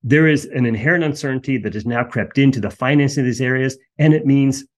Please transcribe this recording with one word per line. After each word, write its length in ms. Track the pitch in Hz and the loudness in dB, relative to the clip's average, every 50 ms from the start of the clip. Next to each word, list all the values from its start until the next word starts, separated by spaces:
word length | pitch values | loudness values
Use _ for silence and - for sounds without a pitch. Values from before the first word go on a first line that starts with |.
| - | 0
There 240 | 110 135 156 160 | 2 2 4 4
is 180 | 156 151 - - | 4 2 0 -2
an 200 | - - 135 123 | -6 -4 -2 0
inherent 380 | 120 110 107 110 156 175 175 165 | 0 -2 -2 0 0 0 0 0
uncertainty 540 | 151 143 - - 139 131 131 131 143 135 117 | -2 -4 -4 -6 -6 -6 -6 -4 -4 -4 -4
that 140 | 101 107 85 | -4 -6 -8
has 120 | 107 107 | -6 -6
now 180 | 120 120 120 123 | -4 -2 -2 -4
crept 340 | 120 - 117 98 - - | -2 -4 -6 -6 -2 0
into 220 | 139 139 135 131 120 | 2 2 4 2 0
the 100 | 104 101 | -4 -6
financing 520 | - _ 127 127 143 147 143 135 143 143 | -6 _ -2 0 2 2 2 2 0 -2
of 40 | 131 | -2
these 160 | 123 117 117 | -2 -2 -2
areas, 360 | 131 127 131 131 131 131 131 - _ _ _ | -2 -2 -2 -2 -2 -4 -6 -8 _ _ _
and 160 | - 151 160 156 | 2 4 4 4
it 120 | 156 156 | 4 2
means 400 | 139 139 139 135 139 131 - - _ _ | 2 2 4 4 2 0 -4 -8 _ _